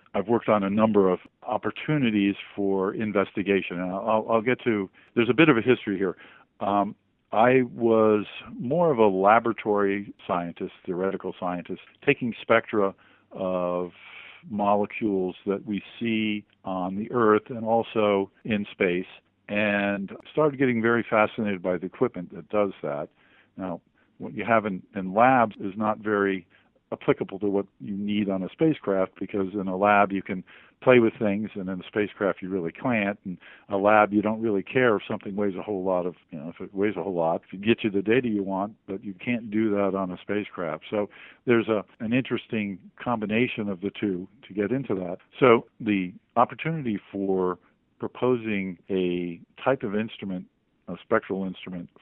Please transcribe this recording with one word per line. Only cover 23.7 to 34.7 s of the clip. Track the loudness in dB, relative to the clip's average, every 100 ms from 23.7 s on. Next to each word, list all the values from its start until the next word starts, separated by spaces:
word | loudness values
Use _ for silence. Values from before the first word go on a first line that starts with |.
| -10 _ _ _ -16
what | -12
you | -6 0
have | 2 0
in, | -6 -8 -8
in | -2
labs | 4 6 6 2 -2
is | -8 -4
not | -4 -4
very | -2 0 0 -2 -8 _ _ _ -12
applicable | -4 0 0 -2 -4
to | -2
what | -2 -4 -8
you | -10 -6
need | -2 -2 0
on | -2
a | -4
spacecraft, | 0 0 0 0 0 -2 -4
because | -6 -4 -4
in | -4 -4
a | 0
lab | 4 4 4
you | 0
can | -4 -8 -10 -20 -20 _
play | 6 6
with | 6 2
things, | 0 0 -4 -8
and | -8
in | -8
a | -6
spacecraft | -4 -4 -2 -2 -2
you | -4
really | -4 -6
can't. | -6 -2 -2 -2 -4 -8
And | -12 -14 -20 -6
a | 0
lab, | 6 6 6
you | 4
don't | 0 0
really | 0 -2
care | 0